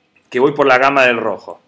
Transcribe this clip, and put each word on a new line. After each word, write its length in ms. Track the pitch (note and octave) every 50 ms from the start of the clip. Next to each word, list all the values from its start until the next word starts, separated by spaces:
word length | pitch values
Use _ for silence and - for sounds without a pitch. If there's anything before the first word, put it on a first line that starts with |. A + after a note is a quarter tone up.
| _ _ _ _ _ -
que 120 | - B2
voy 120 | C3+ D3+
por 140 | C#3 - C#3
la 120 | C3+ B2+ B2+
gama 260 | C3+ C#3 C#3+ C#3 B2+
del 140 | B2 A#2+ A2+
rojo. 420 | A2 G#2+ F#2+ F2+ - - E2+ _ _